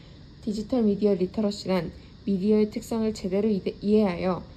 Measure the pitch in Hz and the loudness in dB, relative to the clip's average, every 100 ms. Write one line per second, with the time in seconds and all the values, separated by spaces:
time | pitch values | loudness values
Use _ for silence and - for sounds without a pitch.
0 | - - - - - 208 208 254 214 196 | -20 -20 -20 -12 -8 -6 -2 2 2 4
1 | 208 190 185 - 208 208 - 185 160 - | 2 2 0 0 -2 -2 -2 -2 -2 -8
2 | - - - 196 208 214 214 226 - 233 | -18 -10 -4 0 2 4 2 -2 -6 -4
3 | 220 214 190 190 220 196 190 - 202 214 | -2 -4 -2 0 0 0 -2 -4 2 4
4 | 208 175 180 175 - | 4 0 -2 -2 -6